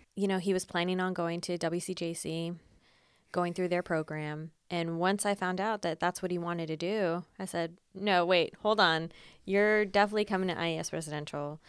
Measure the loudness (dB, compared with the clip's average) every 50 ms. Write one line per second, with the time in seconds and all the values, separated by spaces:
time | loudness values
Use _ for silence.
0 | _ _ _ -2 0 0 0 0 2 2 0 0 0 -2 -2 0 0 0 0 0
1 | 0 0 0 0 -2 -2 -2 -2 -2 -4 -2 -2 0 -2 -2 -2 -4 -6 -6 -4
2 | -4 -4 -4 -4 -6 -4 -4 -4 -4 -4 -6 -8 -12 _ _ _ _ _ _ _
3 | _ _ _ _ _ _ -2 0 0 0 0 -2 0 0 0 0 0 0 0 0
4 | 0 -2 -4 -6 -6 -6 -6 -8 -10 -12 -16 _ _ -6 -4 -2 -2 -2 0 2
5 | 2 2 2 2 2 0 0 0 0 -2 0 0 -2 -2 -2 -2 -2 -4 -2 0
6 | 0 -2 -2 -2 -4 -4 -2 -2 -2 -2 -4 -4 -4 -4 -4 -4 -2 -2 0 0
7 | 2 0 0 -2 -4 -8 _ -10 -10 -6 -4 -4 -4 -4 -6 -12 _ _ -12 -4
8 | 0 2 4 4 6 6 6 4 4 2 -2 -2 0 2 4 6 6 6 4 2
9 | 0 -4 -8 -14 -20 -20 -20 -14 _ 0 2 4 4 4 4 4 2 2 4 4
10 | 4 4 2 0 0 0 0 0 0 0 0 0 -2 -2 -2 -2 -4 -6 -6 -6
11 | -6 -6 -6 -6 -6 -6 -6 -6 -6 -6 -8 -12 -16